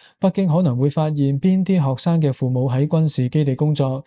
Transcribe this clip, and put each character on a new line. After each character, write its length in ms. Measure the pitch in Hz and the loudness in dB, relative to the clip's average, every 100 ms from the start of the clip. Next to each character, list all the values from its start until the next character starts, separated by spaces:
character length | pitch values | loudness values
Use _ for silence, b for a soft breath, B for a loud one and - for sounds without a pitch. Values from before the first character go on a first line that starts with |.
| b b | b b
北 100 | 190 | -2
京 180 | 190 190 | 0 0
可 120 | 160 | 2
能 160 | 170 120 | 2 2
會 120 | 143 | 0
發 160 | 160 156 | 0 -2
現 340 | 147 139 139 | 0 0 0
邊 240 | 190 190 | 2 2
啲 120 | 190 190 | 2 0
學 200 | 135 127 | 0 -2
生 240 | 170 165 | 0 0
嘅 120 | 147 | 0
父 160 | 127 127 | 0 -2
母 200 | 127 127 | 0 0
喺 160 | 127 147 | 0 0
軍 240 | 160 160 | 2 0
事 200 | - 123 | 0 -2
基 120 | 151 143 | 0 0
地 100 | 127 | 0
工 180 | 151 | 0
作， 300 | 147 135 135 | 0 -2 -4